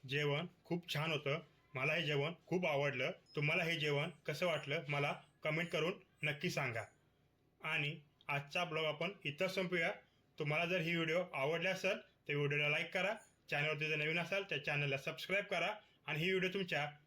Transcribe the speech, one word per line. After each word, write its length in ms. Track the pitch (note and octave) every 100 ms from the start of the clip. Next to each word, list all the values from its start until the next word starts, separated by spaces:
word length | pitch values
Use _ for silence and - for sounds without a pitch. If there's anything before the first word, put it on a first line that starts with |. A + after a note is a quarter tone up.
| C3
जेवण 380 | C#3+ D3 C#3+ F3+ -
खूप 300 | - E3+ -
छान 160 | D3 D#3+
होतं. 280 | D3+ C#3 D#3 - _ _
मला 200 | B2+ C#3+
हे 80 | D#3+
जेवण 300 | D3+ D3 D3 E3+ -
खूप 200 | F3 F3
आवडलं. 440 | C#3 C#3+ B2+ C#3 - _ -
तुम्हाला 280 | D3 F3
हे 120 | E3 E3+
जेवण 340 | D3+ C#3+ E3 - -
कसं 200 | D3 F3+
वाटलं 360 | D3+ C#3 D#3 D3
मला 240 | C#3+ D3 F3+ - _
कमेंट 260 | D#3 D#3 E3+
करून 240 | E3 D#3+ G3+ - _
नक्की 280 | D3+ D3 F3+
सांगा. 340 | - C3 A2+ G#2 _ _ _ _ _ _ _
आणि 360 | D#3 D#3+ D3 E3 - _ -
आजचा 360 | C#3+ - F3+
ब्लॉग 200 | E3+ D#3
आपण 260 | D#3 D3+ E3+ G3+
इथं 240 | D3 C#3 F#3
संपवूया. 420 | F#3 F3+ F3+ E3 G#3+ - _ _ -
तुम्हाला 260 | D3 D3+
जर 160 | E3+ F#3
ही 140 | D#3+ E3+
व्हिडिओ 260 | D#3+ E3+ F3
आवडली 340 | D3+ C#3 E3 F3+
असेल 300 | F#3 F#3+ A3+ - _ -
तर 60 |
व्हिडिओला 340 | D3 C#3+ D3 D3
लाईक 240 | D3+ E3
करा, 200 | F#3 F#3 A3+ - _ -
चॅनलवरती 380 | D3 D3+ D3 D3+
जर 80 | D#3
नवीन 220 | D3+ E3+
असाल 240 | E3+ G3 G3
तर 80 | D3
चॅनलला 400 | D3+ C#3+ C#3+ C#3
सबस्क्राईब 460 | E3 D3 - G3
करा 300 | G3 F3 F3 G#3+ - _ -
आणि 120 | D3+
ही 120 | F3+
व्हिडिओ 200 | F#3+ F3+
तुमच्या 320 | G3 F3+ D3+ D3 -